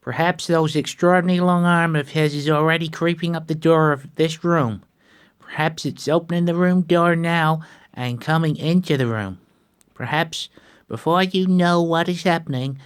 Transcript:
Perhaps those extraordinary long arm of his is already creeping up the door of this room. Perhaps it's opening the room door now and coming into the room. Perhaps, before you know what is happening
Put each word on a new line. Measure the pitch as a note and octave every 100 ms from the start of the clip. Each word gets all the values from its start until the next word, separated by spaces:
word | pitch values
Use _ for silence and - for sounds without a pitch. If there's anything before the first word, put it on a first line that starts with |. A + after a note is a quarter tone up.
Perhaps | - B2+ E3 F3+ -
those | E3 D#3+ D#3
extraordinary | C3+ - F3 F3+ F3 F3+
long | F3+ F3
arm | F3 E3+ E3 D#3
of | C#3+
his | D#3 D3+
is | D3 D3
already | D3+ D#3 D#3+ E3
creeping | D#3+ E3 E3+ E3+ E3+
up | D#3+
the |
door | D#3 D#3+ D#3+ D#3
of | C#3+ -
this | - D#3+ D#3+
room. | F3 E3+ B2+ G#2 _ _ _ _ _ _
Perhaps | - - D#3+ D#3+
it's | - - -
opening | D3+ E3 F3
the | F3
room | E3+ F3+ F3+
door | E3 E3+ E3+ E3+
now | E3 E3+ D#3 D#3+ D#3+ - -
and | - B2 A#2+
coming | - D#3+ D#3+ C#3+
into | C#3+ F3 F3+ D3
the | B2
room. | A2+ G2+ F#2 _ _ _ _ _
Perhaps, | _ A#2+ D3+ E3 - - - _ _ _
before | A2+ - F3
you | F#3+ F#3 F#3
know | F3+ F3 F3
what | E3+ E3 E3+
is | F3+
happening | F#3+ E3 E3 C3 C3+ C3+